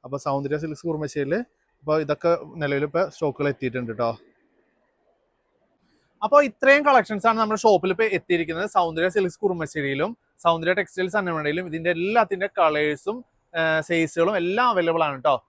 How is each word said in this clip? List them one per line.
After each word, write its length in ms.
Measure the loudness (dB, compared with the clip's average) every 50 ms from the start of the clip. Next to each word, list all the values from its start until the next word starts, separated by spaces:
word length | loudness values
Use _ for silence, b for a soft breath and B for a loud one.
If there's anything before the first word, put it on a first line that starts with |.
| _
അപ്പോൾ 140 | -8 -10 -6 -4
സൗന്ദര്യ 340 | -4 -4 -4 -2 -4 -4 -4 -4
സിൽക്സ് 200 | -8 -10 -8 -6 -6
കുറുമശ്ശേരിയിൽ 480 | -6 -4 -6 -6 -4 -4 -2 -2 -2 -4 -4 _ _ _ _ _ _ _ _
അപ്പോൾ 120 | 0 0 0
ഇതൊക്കെ 280 | 0 -2 -4 -2 2 0 0 0 -2 -12 -8 -6
നിലവിൽ 240 | -4 -2 0 -2 -2
ഇപ്പോൾ 180 | -2 0 -2 -2 -2 -2
സ്റ്റോക്കുകൾ 320 | -4 -4 -4 -2 -2 -2 -2
എത്തിയിട്ടുണ്ട് 440 | -2 _ -6 -6 -4 -6 -8 -6 -4 -2
ട്ടോ. 100 | -2 -2 -4 -6 _ _ _ _ _ _ _ _ _ _ _ _ _ _ _ _ _ _ _ _ _ _ _ _ _ _ _ _ _ _ _ _ _ _ _ _ _ _ _ _
അപ്പോൾ 180 | 0 4 6 6 6
ഇത്രയും 360 | 4 -2 _ 4 4 4 6 6
കളക്ഷൻസ് 400 | 6 4 4 4 2 -6 0 2 2
ആണ് 100 | 2 2
നമ്മുടെ 200 | 0 0 -2 2
ഷോപ്പിൽ 280 | 4 4 4 4 2 0 0
ഇപ്പോൾ 140 | 0 0 0 0
എത്തിയിരിക്കുന്നത്. 500 | -4 -2 _ -2 0 0 -4 -4 -6 -6 0 0
സൗന്ദര്യ 320 | 0 0 2 0 0 0 0 2
സിൽക്സ് 220 | 0 -2 -2 -4 -2
കുറുമശ്ശേരിയിലും 680 | -2 -2 -2 -2 -6 -6 -4 -4 -4 -4 -2 -2 -4 -4 -4 _ _ _ _ _ 0
സൗന്ദര്യ 280 | 0 0 2 0 0 0 0
ടെക്സ്റ്റൈൽസ് 380 | -2 -4 -4 -6 -4 -2 -2 -2
അന്നമനയിലും 460 | -2 -2 -4 -2 -2 -2 -2 -2 -6 -6
ഇതിൻ്റെ 200 | -8 -4 -2 -2 -2
എല്ലാത്തിൻ്റെ 520 | 0 -2 0 2 2 2 2 -2 -6 -6 -6 _ 2
കളേഴ്സും, 600 | 2 4 4 2 0 -2 -2 -4 -6 -8 -8 -8 -12 _ _ _ _ _ -4
ഏഹ്, 260 | -2 0 0 0 0 0 0
സൈസുകളും 460 | 0 0 0 0 0 0 0 2 2 0
എല്ലാം 260 | -2 -2 0 0 0 2
അവൈലബിൾ 320 | 2 2 0 0 0 0 0 -2
ആണ് 100 | -2 0 2
ട്ടോ. 100 | 2 2 2 _